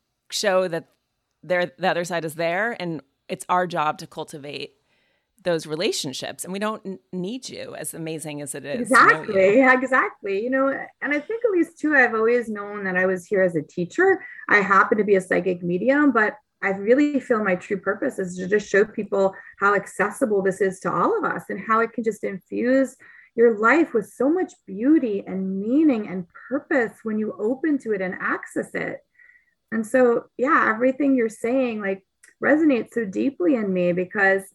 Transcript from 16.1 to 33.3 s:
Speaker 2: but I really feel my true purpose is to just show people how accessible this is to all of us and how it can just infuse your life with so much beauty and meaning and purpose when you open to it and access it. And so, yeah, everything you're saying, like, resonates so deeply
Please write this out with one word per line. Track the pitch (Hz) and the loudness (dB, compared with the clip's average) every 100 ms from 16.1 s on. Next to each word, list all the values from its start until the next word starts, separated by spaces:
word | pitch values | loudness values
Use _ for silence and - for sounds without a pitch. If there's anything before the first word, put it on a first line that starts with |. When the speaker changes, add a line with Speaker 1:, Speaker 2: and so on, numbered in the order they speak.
Speaker 2:
but | 226 214 - _ _ | 2 0 -2 _ _
I | 190 | -4
really | 190 202 262 294 277 | -2 2 4 4 0
feel | - 220 | 0 0
my | 202 180 | 0 -2
true | - 196 | -2 -4
purpose | 190 208 277 214 | -2 -2 -4 -4
is | 185 185 | -6 -6
to | 185 | -2
just | 208 202 | -2 2
show | 196 220 | 2 2
people | - 202 196 190 - - - | -2 -4 0 0 -2 -14 -2
how | 202 | 0
accessible | 202 - - 294 - 240 196 | 2 -2 -4 -4 -2 0 0
this | 190 180 | 0 0
is | 190 175 | -2 -2
to | 180 | -4
all | 156 233 440 | 0 0 0
of | 202 | -2
us | - - | -6 -8
and | 208 | -8
how | 202 220 | -2 0
it | 226 | 0
can | 247 | -2
just | 226 208 | -4 -4
infuse | 202 196 - 202 240 269 262 - - - _ - | -6 -8 -8 -4 2 2 2 -4 -20 -20 _ 4
your | 233 208 | 4 6
life | 226 302 302 | 4 4 2
with | 226 190 - | 0 -4 -2
so | 269 | 0
much | 359 - - - | 2 -2 -8 -14
beauty | 190 262 320 240 202 - | -2 2 4 2 -2 -4
and | 190 190 190 | -6 -4 -4
meaning | 214 277 311 226 208 | 0 2 4 2 -2
and | 185 175 - - | -8 -10 -16 -8
purpose | 277 - 285 220 - | -6 -2 0 -2 -4
when | 220 214 | -6 -4
you | 214 - | -4 -4
open | 214 254 320 277 | -4 -2 0 0
to | 226 | -2
it | 196 | -4
and | 185 - | -4 -6
access | 202 339 - - 202 | -6 -6 -6 -8 -6
it. | 180 - - _ _ _ _ _ _ _ | -6 -8 -10 _ _ _ _ _ _ _
And | 220 | -6
so, | 214 262 247 233 - - | 0 4 4 2 -2 -4
yeah, | 262 277 220 | 0 2 2
everything | 214 254 262 277 262 | 2 0 2 2 2
you're | 226 | 0
saying, | - 226 262 247 214 | -2 -2 0 0 -2
like, | 196 196 _ _ _ _ | -4 -6 _ _ _ _
resonates | 220 302 311 233 214 | 0 4 4 2 -2
so | 233 | -6
deeply | 202 202 254 | -4 -2 -4